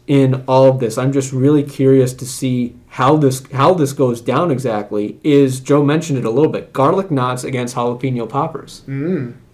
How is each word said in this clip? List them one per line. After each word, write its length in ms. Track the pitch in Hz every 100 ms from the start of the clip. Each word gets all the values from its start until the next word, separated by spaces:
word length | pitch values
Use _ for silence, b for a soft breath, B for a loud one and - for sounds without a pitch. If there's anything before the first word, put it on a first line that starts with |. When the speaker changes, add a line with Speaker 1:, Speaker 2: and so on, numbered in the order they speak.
| -
Speaker 1:
in 380 | 139 131 - -
all 200 | 131 135
of 120 | 127
this, 180 | 117 127
I'm 140 | 131
just 200 | 139 127
really 300 | 131 135 151
curious 500 | 143 - 135 135 127
to 120 | - 127
see 500 | - 131 123 120 - -
how 280 | - 131 156
this, 260 | 139 131 -
how 220 | 131 147
this 180 | 180 135
goes 280 | - 127 117
down 300 | 127 135 127
exactly, 680 | 123 123 104 - 104 104 -
is 380 | 156 143 135 127
Joe 220 | - 147
mentioned 360 | 143 160 160 135
it 60 |
a 60 | 110
little 200 | 120 156
bit. 220 | 101 -
Garlic 380 | 135 139 190 190
knots 340 | 139 127 127
against 320 | - 127 120 123
jalapeno 520 | 120 120 135 123 113
poppers. 540 | 139 160 - - - -
Speaker 2:
Mm. 480 | 135 156 180 120 - _